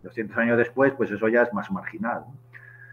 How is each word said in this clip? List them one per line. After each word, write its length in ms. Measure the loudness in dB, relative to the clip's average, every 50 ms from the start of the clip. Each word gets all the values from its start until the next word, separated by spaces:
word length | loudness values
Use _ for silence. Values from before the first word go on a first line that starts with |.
Doscientos 360 | -18 -14 -8 -8 -8 -6 -2
años 200 | 0 2 2 4
después, 340 | 2 2 0 2 2 2 2 4
pues 180 | 0 -4 -2
eso 160 | -2 -2 0
ya 160 | 2 4 4 4
es 100 | 4 0
más 180 | -6 -6 -4
marginal, 520 | -8 -8 -8 -10 -10 -8 -6 -6 -6 -8 -10
¿no? 80 | -16 -20 -20 _ _ _ -20 -20 -20 -20 -20 -20 -20